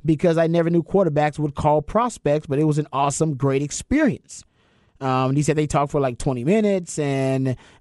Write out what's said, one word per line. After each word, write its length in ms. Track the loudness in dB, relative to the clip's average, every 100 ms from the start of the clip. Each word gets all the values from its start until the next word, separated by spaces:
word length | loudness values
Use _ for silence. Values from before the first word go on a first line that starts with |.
because 340 | 0 2 2 2
I 80 | 2
never 240 | 2 2
knew 120 | 0
quarterbacks 540 | 2 0 2 2 0 -2
would 160 | -6 -2
call 260 | 0 0
prospects, 640 | 0 -2 -2 -2 -2 -2 0
but 120 | 0
it 40 |
was 140 | 2 0
an 80 | -2
awesome, 420 | -2 -2 0 -2 0
great 240 | 0 0
experience.'" 800 | -2 -8 -2 2 2 0 _ -20 -20 _ _ _ _ _
Um, 300 | -2 0 2
and 60 | 2
he 60 |
said 140 | 2 0
they 100 | 0
talked 240 | 0 0
for, 80 | 0
like, 160 | -2 -2
twenty 240 | -4 -2
minutes 540 | 0 2 2 0 -4 -6
and, 580 | -2 0 0 0 -2 -4 -10 _